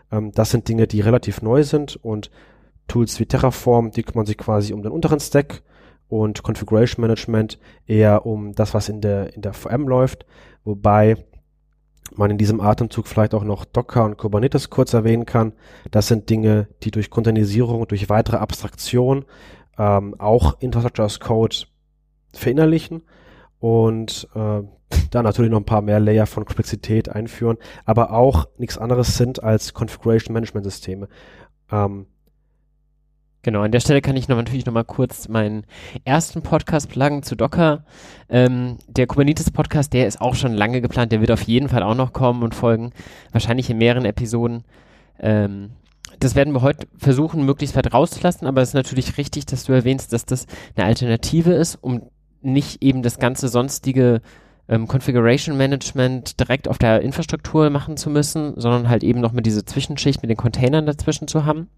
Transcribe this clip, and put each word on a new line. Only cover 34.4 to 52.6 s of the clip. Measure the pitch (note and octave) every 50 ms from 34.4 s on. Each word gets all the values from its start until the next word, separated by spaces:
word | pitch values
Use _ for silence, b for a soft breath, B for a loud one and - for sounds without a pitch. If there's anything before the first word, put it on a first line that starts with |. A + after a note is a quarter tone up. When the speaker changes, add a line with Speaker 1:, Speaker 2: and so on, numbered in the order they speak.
| A#2+ A#2 C3 C3+ - B2
Speaker 2:
noch | A2+
mal | A2+ A2+
kurz | - - - B2+ - - - - -
meinen | A2+ A2 G#2+ G#2+ G#2+ G#2+ G#2 B B B B B B B -
ersten | B2+ C3+ E3 D#3+ - - E3 -
Podcast | - E3 D3+ - - E3 D3+ C3+ -
pluggen | - B2 C3+ D3 D3 C#3+ C#3
zu | - B2
Docker. | - A2+ - - E3+ E3+ D#3 D3 D3 - B B B B B B B B _
Ähm, | - B2 B2+ B2 B2+ B2 B2 B2 A#2+ - - -
der | - B2+ B2+ A#2+
Kubernetes-Podcast, | - C#3+ C#3 C#3+ D#3 - E3 - - - D3 - - D3+ C#3 - -
der | B2 B2+
ist | G2+ - -
auch | A2 B2 B2+
schon | - C#3 B2 A2
lange | G#2 G#2 A2+ B2 B2+
geplant, | A#2+ A#2+ - C3 A#2+ A2+
der | A2+ G#2+
wird | G#2+ A#2+
auf | A#2 -
jeden | G#2 - A#2 B2 C#3+ C3+
Fall | B2 A#2+
auch | F2+ G#2 A2+
noch | B2+ C3 B2 -
kommen | - C3+ B2 A#2+ A#2+ A#2
und | A2+ -
folgen, | - - A#2 A2+ A2+ A#2 B2 B B B B B B B B
wahrscheinlich | B A#2+ - A2+ A#2+ C3 B2 -
in | A#2 A2+
mehreren | A2+ A#2+ A#2+ B2+ B2
Episoden. | G2+ G#2+ - B2 G#2+ A#2 A#2 A#2 A#2 A#2 A#2+ A#2+ b b b b b b b b b b _
Ähm, | - G#2+ G#2+ G#2+ G#2 G2+ G2 G2 G2+ G#2 - - _ _ _ _ - - - -
das | C3 C3 -
werden | C#3 C#3 D3+ C#3+
wir | B2+
heute | B2 C#3 - - - - _
versuchen, | - - C#3 C3 C3 D#3 D#3+ - D#3+ C#3
möglichst | C3+ C#3 - D3 C3+ -
weit | C3+ - -
rauszulassen, | - B2 D#3 F3 - - - F3+ F3 - E3 C3+
aber | C3+ C3
es | B2+ -
ist | -
natürlich | C3+ B2+ - C3 B2+ B2 - - -
richtig, | C#3+ - - D3 C#3 -
dass | C#3 B2 -
du | - C3
erwähnst, | C3 A2+ B2+ C3+ C3+ - - A#2
dass | A#2 - -
das | B2+ B2+ - B B B B B B
eine | - F#2
Alternative | G2 A#2 - B2 A#2+ A2+ A2+ - - - D#3+ D#3+ F3
ist, | F3+ C3 F3 - - -
um | - B2+ B2+ A#2 A2+ - _ _ _ _ _ _ -
nicht | C3 C3 C#3+